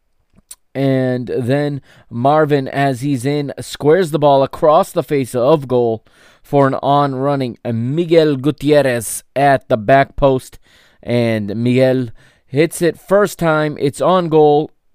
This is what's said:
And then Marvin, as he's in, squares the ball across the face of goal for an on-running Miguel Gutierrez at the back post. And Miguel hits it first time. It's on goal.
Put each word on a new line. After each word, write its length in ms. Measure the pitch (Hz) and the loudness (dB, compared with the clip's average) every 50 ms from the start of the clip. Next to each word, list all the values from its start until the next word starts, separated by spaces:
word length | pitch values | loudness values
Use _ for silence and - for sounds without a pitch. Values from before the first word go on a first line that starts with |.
| _ _ _ _ _ _ _ _ _ - - - _ _ - | _ _ _ _ _ _ _ _ _ -20 -20 -20 _ _ -6
And 520 | 131 139 135 135 131 131 127 127 127 123 104 | -4 -2 0 0 0 0 -2 -2 -4 -6 -6
then 560 | 80 120 127 113 135 143 147 147 147 135 - _ _ - _ - | -6 -4 -2 -2 -2 -2 -2 -4 -6 -8 -12 _ _ -20 _ -14
Marvin, 580 | 117 117 120 139 147 156 156 143 147 139 135 131 | -8 -2 0 2 2 2 2 2 0 -2 -2 -2
as 340 | - 139 139 139 135 113 | -4 -2 -2 -2 -2 -2
he's 260 | 127 147 143 127 113 139 | -4 -4 -4 -2 -2 -2
in, 260 | 143 147 147 135 - - | -4 -4 -4 -6 -8 -12
squares 480 | 127 - - - 120 143 156 185 190 156 | -14 -14 -10 -2 0 2 2 2 2 0
the 80 | 147 165 | -2 0
ball 240 | 143 147 139 139 | 2 4 4 4
across 500 | 139 135 - - - 156 151 170 196 - | 2 0 -2 -2 2 2 4 4 2 0
the 120 | - 175 147 | -4 -6 -4
face 320 | - 156 143 135 117 - | -2 -2 -4 -4 -2 -2
of 320 | 127 117 135 160 156 135 123 | -2 2 2 2 0 0 -2
goal 360 | 127 123 120 117 110 110 _ _ _ _ _ _ _ _ | -2 0 0 0 -2 -6 _ _ _ _ _ _ _ _
for 240 | _ - - 143 139 | _ -4 0 2 2
an 80 | 135 131 - | 2 0 -2
on-running 800 | - 127 143 143 143 139 135 127 135 143 143 135 131 123 110 - - | -2 0 0 2 0 0 -2 -4 -4 -2 -2 -2 -4 -6 -8 -8 -8
Miguel 760 | 120 117 113 117 123 139 160 175 160 170 165 156 156 147 135 | -6 -6 -4 -4 -4 -2 -4 -2 2 4 4 4 4 2 -2
Gutierrez 840 | 127 151 143 - - 143 147 147 139 135 123 120 107 - - - - _ - | -2 -4 -4 -2 0 2 4 4 4 2 0 -4 -6 -8 -10 -12 -12 _ -4
at 340 | 127 143 143 139 131 - - | 0 2 2 2 2 0 -2
the 80 | 131 117 | -4 -2
back 380 | 107 101 135 139 139 - - | 2 4 4 4 4 2 -2
post. 420 | - 147 139 135 127 - - - - _ _ _ _ _ _ _ _ - | 0 0 2 2 0 -4 -8 -20 -20 _ _ _ _ _ _ _ _ -8
And 520 | - 117 120 120 117 113 110 107 101 101 113 117 | -4 -2 0 0 0 -2 -2 -4 -6 -6 -4 -2
Miguel 460 | 123 123 127 131 131 127 131 127 117 - - - _ _ _ _ _ | 0 2 2 2 2 2 0 -2 -6 -10 -16 -20 _ _ _ _ _
hits 340 | - 135 160 165 - - | -2 0 0 0 -2 -2
it 180 | 170 165 147 - | -2 -2 -2 -4
first 380 | - - 185 202 208 180 - - | -4 0 2 2 2 0 -2 -2
time. 400 | 170 165 156 156 151 151 147 - | -2 0 0 0 0 -2 -4 -4
It's 220 | - 147 - - | -4 -4 -4 -2
on 280 | 135 151 180 185 175 165 | 0 0 2 0 0 2
goal. 420 | 151 160 151 151 147 147 156 - _ _ _ _ _ | 2 4 4 4 4 2 0 -4 _ _ _ _ _